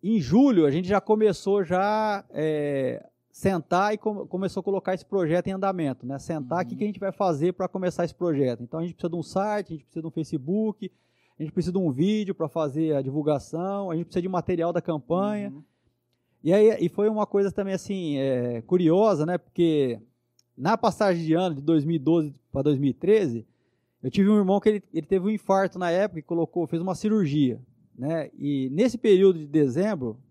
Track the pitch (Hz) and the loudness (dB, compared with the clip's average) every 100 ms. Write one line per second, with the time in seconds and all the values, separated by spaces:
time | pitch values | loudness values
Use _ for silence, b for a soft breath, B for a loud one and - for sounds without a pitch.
0 | 180 226 123 190 277 208 151 143 180 202 | 0 0 2 4 6 6 4 2 0 -2
1 | - 214 214 185 - 202 175 180 202 214 | 2 2 2 2 0 0 0 0 0 0
2 | 214 202 - - 156 151 147 139 131 120 | -2 -4 -8 -4 -2 -2 -2 -2 -4 -6
3 | - _ _ - 190 190 - 180 208 214 | -12 _ _ -4 -2 -2 0 0 0 -2
4 | 220 208 - 185 190 - 185 196 185 185 | -4 -6 -8 -6 -4 -4 -2 -4 -2 -6
5 | - 196 165 175 180 190 196 185 151 127 | -4 -2 0 0 -2 -4 -4 -2 -4 -4
6 | 120 139 139 160 127 170 165 131 208 202 | -8 -12 -8 -8 -4 -4 -4 -4 -6 -4
7 | 196 - 196 151 170 180 185 185 180 160 | -8 -2 -2 0 -2 -2 -6 -4 -4 -2
8 | 175 - 175 143 131 117 120 160 170 165 | -6 -2 -2 0 0 -2 -8 -8 -8 -6
9 | 175 170 156 190 202 208 202 160 _ - | -6 -6 -4 -2 -2 -4 -6 -12 _ -10
10 | 160 156 156 156 131 196 220 202 185 _ | -8 -8 -6 -6 -2 -2 -2 -4 -12 _
11 | _ _ _ _ 151 190 165 180 180 127 | _ _ _ _ -6 -4 -2 0 -2 2
12 | 180 214 196 196 156 165 151 135 160 143 | 2 0 -2 -6 -4 -2 -4 -2 0 0
13 | 135 143 151 147 - 160 185 202 196 160 | -2 -2 0 -2 -4 -8 -6 -6 -4 -6
14 | 170 185 180 185 - 180 165 175 156 156 | -4 -4 -2 -4 -2 -2 0 -2 -4 -6
15 | - 175 202 214 202 143 156 _ _ _ | -2 -2 0 -4 -8 -12 -20 _ _ _
16 | _ _ _ _ - 196 214 220 165 - | _ _ _ _ 2 6 6 4 -2 0
17 | 208 214 208 202 196 190 196 190 - 190 | 0 0 0 0 0 -2 -4 -4 -6 -6
18 | 170 143 135 127 123 120 117 180 170 175 | -4 -2 0 0 -2 -6 0 2 4 6
19 | 220 170 156 180 _ - 170 156 131 113 | 4 4 0 -2 _ 0 2 4 0 -2
20 | - _ _ _ _ - 127 135 - 214 | -10 _ _ _ _ -6 -2 2 0 2
21 | 208 175 160 160 185 143 147 165 143 165 | 2 2 2 2 2 -2 0 2 2 0
22 | 139 170 151 139 _ 139 139 139 139 117 | 2 2 0 -8 _ -2 0 2 0 0
23 | 170 220 175 117 - _ _ _ _ _ | 2 4 2 -4 -10 _ _ _ _ _
24 | 135 196 196 214 190 202 214 208 _ 160 | -4 2 4 4 4 2 2 0 _ -8
25 | 156 190 185 214 - 190 190 - 180 170 | -2 -2 0 -4 0 2 2 -2 -2 0
26 | 208 175 143 170 160 - 160 165 180 175 | -2 -4 -6 -4 -2 -2 -4 -4 -4 -4
27 | 214 214 160 147 135 113 127 _ _ - | 0 0 2 2 2 0 -12 _ _ -10
28 | 135 165 147 - 143 143 131 143 247 220 | -6 -6 -6 -8 -4 -4 -4 0 0 2
29 | 220 185 196 170 147 151 143 123 202 196 | 4 6 6 4 0 2 2 2 -2 -2
30 | 123 110 _ | -6 -8 _